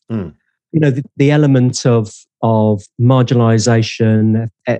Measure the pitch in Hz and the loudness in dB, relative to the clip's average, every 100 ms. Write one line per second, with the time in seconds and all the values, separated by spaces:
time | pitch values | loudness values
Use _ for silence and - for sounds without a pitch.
0 | - 113 85 - _ _ _ 160 151 127 | -10 -10 -10 -14 _ _ _ -2 0 -2
1 | 135 - 139 147 147 131 123 120 135 117 | -6 -2 0 2 2 2 0 -2 0 0
2 | 107 - _ _ 113 110 107 101 - - | -2 -10 _ _ -2 0 0 -2 -6 -2
3 | 120 131 123 123 117 113 117 117 110 - | 2 2 2 2 2 2 2 0 -2 -2
4 | 113 110 110 110 113 - - | 0 2 0 -2 -4 -8 -8